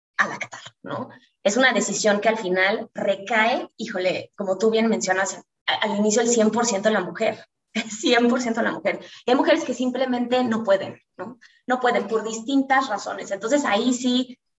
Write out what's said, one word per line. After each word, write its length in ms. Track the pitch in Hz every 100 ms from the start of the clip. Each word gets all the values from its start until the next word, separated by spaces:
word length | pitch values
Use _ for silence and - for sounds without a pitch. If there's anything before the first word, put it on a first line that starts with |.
| _ -
a 100 | -
lactar, 340 | - - - - _
¿no? 280 | - - - - _ _
Es 140 | 196 233
una 160 | 262
decisión 480 | 208 - - 214 202
que 80 | 220
al 80 | 214
final 520 | 180 185 190 226 -
recae, 760 | - 202 196 196 226 226 294 - -
híjole, 560 | 220 185 185 - - -
como 200 | 196 190
tú 140 | 220
bien 160 | 220 226
mencionas, 540 | 190 185 190 190 - - _ -
a-, 80 | 160
al 160 | 214 202
inicio 240 | 214 214
el 80 | 240
cien 220 | 226 214
por 140 | 214 240
ciento 220 | 196 214
en 60 |
la 80 | 214
mujer, 440 | 175 - 214 - - _
<laughs> 140 | _
el 180 | 220 226
cien 380 | - 277 240 240
por 120 | 254
ciento 200 | 247 233
en 60 | 214
la 40 |
mujer. 300 | 170 196 165 - - -
Y 60 |
hay 40 | 262
mujeres 300 | 330 320 311
que 80 |
simplemente 680 | 247 254 247 262 247 240 254 247
no 180 | 220
pueden, 380 | 220 196 - - _ -
¿no? 200 | 202 254 - _ -
No 140 | 247
pueden 260 | 247 208 202
por 160 | 220
distintas 640 | 214 226 269 269 269 269 -
razones. 420 | 202 - 202 -
Entonces 340 | 196 220 285 247
ahí 280 | 208 247
sí, 460 | 247 254 247 254 - _ _